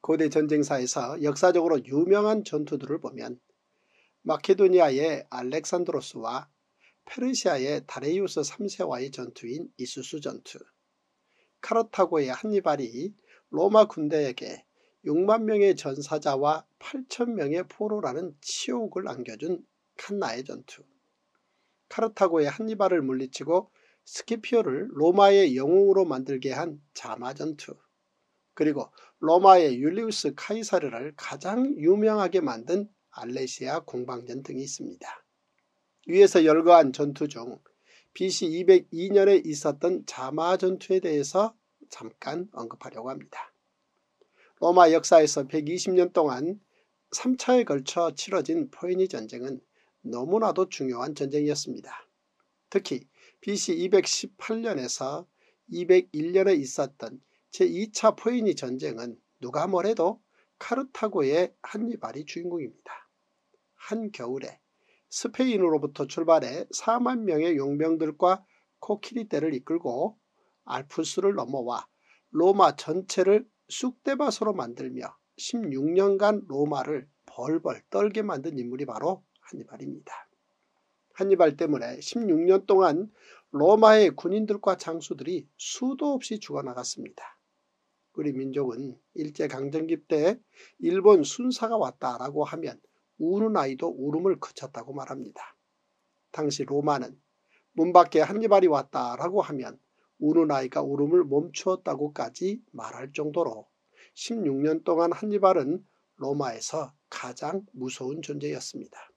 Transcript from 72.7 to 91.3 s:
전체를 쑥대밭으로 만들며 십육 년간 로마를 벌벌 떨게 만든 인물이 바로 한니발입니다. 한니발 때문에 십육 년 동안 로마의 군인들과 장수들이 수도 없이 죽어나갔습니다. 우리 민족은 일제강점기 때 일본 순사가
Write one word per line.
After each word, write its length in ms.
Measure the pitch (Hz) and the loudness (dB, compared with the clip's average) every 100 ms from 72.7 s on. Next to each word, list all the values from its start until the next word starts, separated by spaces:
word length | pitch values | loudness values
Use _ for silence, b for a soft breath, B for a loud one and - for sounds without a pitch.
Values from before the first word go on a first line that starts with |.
전체를 720 | - - 170 190 - 185 208 - _ _ | 4 -6 -6 -4 0 4 4 2 _ _
쑥대밭으로 840 | - 254 - - 277 285 - 214 | -6 -6 -4 -6 -2 -2 -2 -4
만들며 640 | 190 120 123 135 127 - _ _ - | -4 -8 -10 -10 -10 -14 _ _ -16
십육 540 | - 240 190 135 151 | -8 -6 -4 -2 0
년간 560 | 175 202 196 208 208 - | 4 4 4 2 0 -4
로마를 580 | 139 147 143 131 147 131 _ | -2 -2 -2 -4 -6 -8 _
벌벌 580 | - - 131 160 160 - _ | -20 -10 -4 -2 -4 -8 _
떨게 320 | 196 208 214 | -2 0 -2
만든 380 | 208 147 131 135 | -6 -6 -8 -8
인물이 260 | 120 131 | -8 -8
바로 380 | 143 131 151 190 _ _ | -10 -6 -4 -6 _ _
한니발입니다. 920 | - - - - 143 71 - - - _ _ _ _ _ _ _ _ | -20 -18 -18 -16 -14 -14 -16 -20 -20 _ _ _ _ _ _ _ _
한니발 420 | - 196 185 165 | -6 0 4 4
때문에 460 | 143 165 143 117 131 | 4 -2 -2 -4 -10
십육 360 | - 240 214 160 | -8 -4 0 2
년 240 | 175 190 | 4 2
동안 440 | 190 190 180 151 214 b b b _ | 4 4 4 2 -6 b b b _
로마의 580 | 143 160 214 220 214 190 143 | 4 6 8 10 10 6 2
군인들과 580 | 175 202 214 202 196 | -2 -2 -2 -2 -2
장수들이 720 | 180 - 165 - 147 135 180 147 | -2 -6 -10 -8 -10 -8 -8 -10
수도 560 | _ - - 254 269 294 | _ -14 -6 -6 -4 -2
없이 300 | 269 - 214 | -4 -6 -10
죽어나갔습니다. 920 | - 143 127 123 123 - - - - _ _ _ _ _ _ _ _ - | -8 -8 -8 -10 -10 -12 -14 -18 -20 _ _ _ _ _ _ _ _ -6
우리 140 | 151 | -4
민족은 640 | 131 135 139 127 117 139 - _ | -4 -6 -4 -4 -6 -12 -14 _
일제강점기 880 | - 151 147 147 131 139 156 160 160 _ | -10 -10 -6 -6 -6 -6 -6 -4 -6 _
때 320 | 156 165 247 b b b _ | 0 0 -2 b b b _
일본 460 | 165 190 190 190 | -2 6 8 8
순사가 500 | 143 | 6